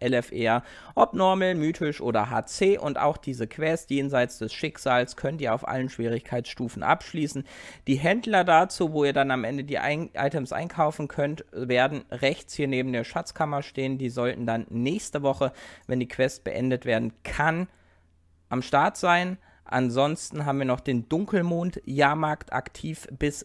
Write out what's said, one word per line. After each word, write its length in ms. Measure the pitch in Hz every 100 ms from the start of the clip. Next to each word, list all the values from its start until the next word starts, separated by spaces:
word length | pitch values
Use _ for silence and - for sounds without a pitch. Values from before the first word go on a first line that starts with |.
L 140 | 123
F 180 | 127 120
R, 320 | - 113 117 - - - -
ob 180 | 226
Normal, 400 | - 190 190 185
Mythisch 460 | 180 151 165 156 147
oder 280 | 113 110 104
H 180 | 117 -
C. 300 | - 185 202
Und 220 | 151 139
auch 200 | 147 139
diese 280 | - 123 113
Quest 440 | - 156 165 -
jenseits 480 | 139 139 135 123 -
des 140 | 110
Schicksals 600 | - 156 - - 123 123
könnt 260 | - 143 156
ihr 140 | 131
auf 140 | 117 -
allen 200 | 131 127
Schwierigkeitsstufen 920 | - 117 117 - 123 120 - 123 -
abschließen. 640 | - 160 - 165 147 139 135 - - - -
Die 80 |
Händler 480 | 135 160 208 226 202
dazu, 500 | 180 160 190 - 170
wo 120 | 156
ihr 80 | 143
dann 180 | 139 139
am 140 | 131
Ende 180 | 113 139
die 160 | 139 127
Ein-, 320 | 131 151 170
Items 380 | - 139 156 127
einkaufen 540 | - 170 - 151 151 147
könnt, 380 | - 143 151 -
werden 520 | - 123 123 135 143 -
rechts 440 | 120 135 156 -
hier 120 | - 143
neben 260 | 131 131
der 120 | 123
Schatzkammer 580 | 113 - 175 - 156 143
stehen. 340 | 143 - 131 135
Die 140 | 131
sollten 340 | 123 120 -
dann 220 | 117 113 -
nächste 520 | 113 123 180 - 147
Woche, 300 | 139 135 131 - - - -
wenn 140 | 127
die 80 | 120
Quest 340 | - 131 -
beendet 420 | - - 127 127
werden 280 | - 110 113 -
kann, 460 | - - 151 160 185 _ _ _ _ _ _ _ -
am 140 | 123
Start 340 | 123 143 165 -
sein. 420 | 175 175 180 185 _ _
Ansonsten 800 | - 123 127 120 143 160 - 151
haben 140 | 147 139
wir 80 | 135
noch 140 | 127
den 280 | - 123 113
Dunkelmond-Jahrmarkt 1400 | 160 202 202 175 170 175 - - 135 143 151 156 151 -
aktiv 540 | 127 - - 156 156 -
bis 300 | 131 147 143